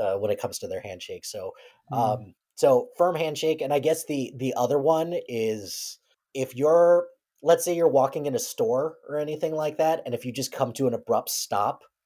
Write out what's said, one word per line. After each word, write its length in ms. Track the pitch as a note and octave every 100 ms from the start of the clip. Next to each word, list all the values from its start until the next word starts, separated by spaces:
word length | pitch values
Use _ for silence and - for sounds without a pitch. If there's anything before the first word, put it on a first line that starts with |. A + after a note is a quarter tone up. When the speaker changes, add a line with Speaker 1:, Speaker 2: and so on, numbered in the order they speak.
Speaker 1:
uh, 160 | G2+ G2
when 140 | G#2
it 100 | G2+
comes 180 | G2 -
to 80 | G2
their 120 | F#2
handshake. 440 | G2+ F2+ - F#2
So, 280 | - G#2 F#2+ - - _ -
Speaker 2:
Mm. 280 | A#2 A2+ G#2+
Speaker 1:
um, 160 | G2 _ _
so 340 | - C#3+ B2 - -
firm 180 | F3
handshake. 460 | D#3+ D#3+ D3 D#3+ D#3
And 120 | C#3
I 60 | D3
guess 260 | D3 D#3 -
the, 260 | C#3+ B2 B2+
the 180 | C3 B2
other 220 | B2 C#3+
one 360 | C#3+ D#3+ E3 F3 -
is 720 | A#2+ A2 A2 F#2+ - - - _ _ _
if 220 | C#3 C3 A#2+
you're, 520 | D3 E3+ E3+ F3 F3 _ _ _
let's 220 | D3 E3+
say 100 | F3
you're 140 | E3+ E3
walking 380 | C3+ C3+ D#3+ C#3+
in 80 |
a 40 | B2
store 560 | - - A#2 B2+ D#3 D#3+ -
or 100 | D3
anything 360 | D3+ D#3 D#3+
like 220 | D#3 D#3 D3+
that, 240 | D#3+ E3
and 100 | -
if 100 | A#2+
you 80 | B2+
just 180 | A#2+ B2+
come 200 | - B2+
to 120 | A#2 C3
an 60 |
abrupt 360 | A2+ - A2 -
stop 520 | - - G2+ G#2 - _ _